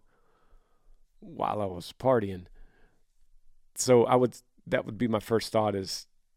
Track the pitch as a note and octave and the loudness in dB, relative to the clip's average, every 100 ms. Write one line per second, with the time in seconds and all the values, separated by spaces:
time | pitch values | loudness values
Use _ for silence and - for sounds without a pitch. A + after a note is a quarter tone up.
0 | _ _ _ _ _ - _ _ _ - | _ _ _ _ _ -20 _ _ _ -20
1 | _ _ F3+ C#3 G#2 G#2 G2 F2 - - | _ _ -16 -6 -4 -2 -4 -6 -12 -2
2 | B2+ A#2+ G2 F2+ F2+ - - _ _ _ | 2 2 2 -6 -12 -20 -20 _ _ _
3 | _ _ - - - - _ - B2+ A#2+ | _ _ -20 -20 -20 -20 _ -4 4 6
4 | A2+ B2+ B2 - _ _ - B2 - G2+ | 6 4 2 -2 _ _ -4 -4 -4 -4
5 | G#2+ G#2+ - A2+ - A2+ G#2+ G2+ F#2 - | -2 -2 0 -2 0 0 0 -2 -6 -10
6 | - _ _ | -14 _ _